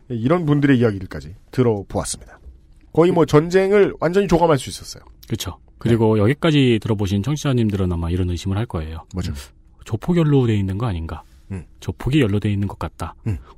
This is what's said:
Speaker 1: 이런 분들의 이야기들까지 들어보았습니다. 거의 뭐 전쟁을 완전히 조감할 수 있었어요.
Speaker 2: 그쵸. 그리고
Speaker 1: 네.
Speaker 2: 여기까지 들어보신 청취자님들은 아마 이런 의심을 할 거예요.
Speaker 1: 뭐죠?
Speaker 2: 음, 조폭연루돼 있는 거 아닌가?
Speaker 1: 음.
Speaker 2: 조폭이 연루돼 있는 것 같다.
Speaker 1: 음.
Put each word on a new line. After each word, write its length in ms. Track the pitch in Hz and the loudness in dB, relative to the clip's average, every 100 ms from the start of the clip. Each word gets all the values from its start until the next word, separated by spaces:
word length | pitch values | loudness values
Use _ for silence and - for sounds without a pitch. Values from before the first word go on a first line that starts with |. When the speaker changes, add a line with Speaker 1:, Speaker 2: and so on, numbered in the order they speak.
| - | -10
Speaker 1:
이런 360 | 117 123 180 147 | -4 0 0 2
분들의 340 | 147 143 123 | 2 4 4
이야기들까지 560 | 117 95 95 76 73 95 - | 2 -2 -10 -14 -14 -20 -8
들어보았습니다. 880 | - 120 101 95 92 - - - - - - _ - - | 0 0 0 -4 -6 -6 -10 -14 -20 -20 -20 _ -20 -4
거의 180 | 156 175 | 2 2
뭐 140 | 170 147 | 4 4
전쟁을 680 | 151 170 190 190 208 175 - | 4 4 0 4 4 2 0
완전히 280 | 160 190 202 | 0 0 2
조감할 300 | 165 170 135 | 2 4 2
수 120 | - | -2
있었어요. 340 | - - - - - - | -14 -16 -20 -20 -20 -10
Speaker 2:
그쵸. 300 | 110 92 - _ - | -8 -8 -14 _ -6
그리고 380 | 113 117 110 110 | 0 4 4 4
Speaker 1:
네. 60 | |
Speaker 2:
여기까지 580 | 104 151 170 147 127 110 | 2 2 2 4 4 2
들어보신 400 | 107 104 95 101 | 0 -2 0 -2
청취자님들은 680 | 104 104 143 123 110 98 90 | -2 -2 0 0 0 0 -2
아마 180 | 85 85 | -2 -2
이런 200 | 90 90 | -2 -2
의심을 280 | 87 98 98 | -2 -4 -4
할 80 | - | -4
거예요. 400 | 87 80 80 - | -6 -8 -12 -10
Speaker 1:
뭐죠? 200 | 87 - | -8 -6
Speaker 2:
음, 20 | 71 - - - _ | -8 -14 -20 -20 _
조폭연루돼 720 | - 113 - 170 151 143 117 104 | -10 -6 -2 0 4 2 2 0
있는 220 | 95 95 | 0 -4
거 80 | 123 | -4
아닌가? 380 | 82 80 85 - - - | -4 -8 -10 -14 -20 -14
Speaker 1:
음. 140 | 95 - - | -14 -14 -14
Speaker 2:
조폭이 400 | - - - 151 | -12 -6 -2 2
연루돼 280 | 107 101 107 | 2 0 -2
있는 200 | 101 98 | -2 -4
것 100 | - | -6
같다. 340 | - - 90 - 113 | -12 -10 -14 -8 -8
Speaker 1:
음. 100 | 87 - | -8 -10